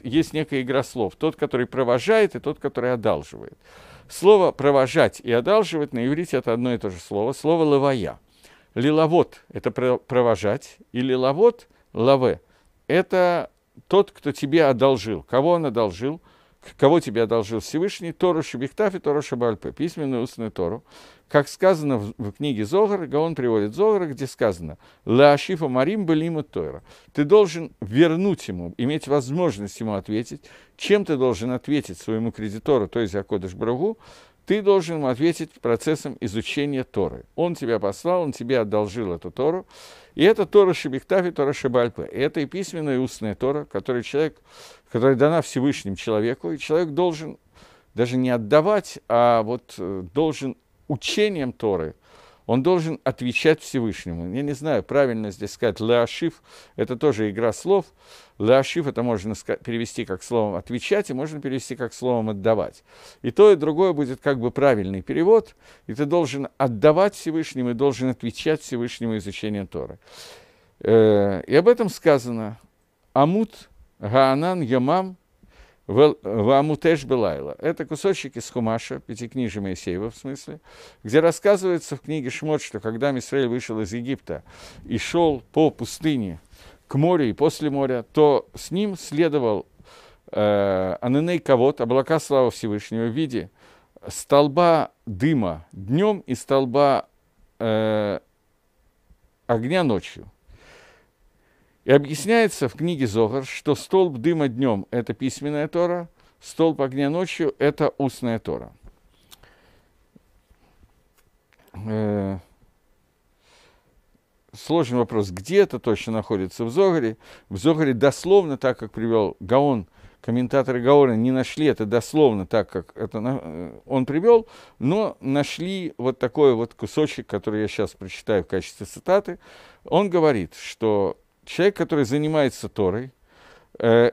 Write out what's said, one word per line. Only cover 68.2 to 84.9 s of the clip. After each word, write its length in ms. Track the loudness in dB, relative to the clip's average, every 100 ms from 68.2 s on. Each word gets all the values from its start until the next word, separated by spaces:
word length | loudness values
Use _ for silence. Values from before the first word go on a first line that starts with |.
| -6 -4 -2 -2
Всевышнему 560 | -4 -6 -6 -6 -4 -4
изучением 500 | -6 -8 -6 -6 -6
Торы. 320 | -8 -10 -14 _ -20 -20 -20 _ _ _ -6
Э, 600 | 4 6 6 6 2 -2 0
и 80 |
об 120 | 4 4
этом 220 | 4 0
сказано: 720 | 0 2 2 2 -6 -8 -12 _ _ _ _ _
«Амут 560 | 2 2 2 -2 -8 -20 _ _ _
Гаанан 600 | 0 4 4 2 -2 -2
Ямам 560 | 0 0 2 0 -2 -10 _ _ -20 _ -20 _ -2
вел-, 320 | 4 6 4
Ваамутеш 840 | -4 0 2 4 2 0 0 0
Белайла». 500 | 0 0 0 -2 -8 -6
Это 280 | -6 -4 -8
кусочек 500 | -4 -2 -2 -6 -12
из 140 | -10
Хумаша, 480 | -4 -2 -4 -6 -12
Пятикнижия 640 | -12 -12 -10 -6 -6 -6
Моисеева 480 | -6 -6 -6 -6 -6
в 60 | -10
смысле, 440 | -14 -14 -14 -18 _ -20 -20 _
где 160 | 0 4
рассказывается 720 | 4 4 2 2 2 -2 -4
в 60 | -10
книге 300 | -6 -6 -6
Шмот, 320 | -6 -4 -4
что 180 | -4 -8
когда 320 | -6 -2 -2
Мисраэль 340 | -2 -2 -2 0
вышел 340 | -2 -4 -6
из 120 | -4
Египта 500 | -6 -6 -6 -8 -12 -12 -20 -20 -18
и 140 | -8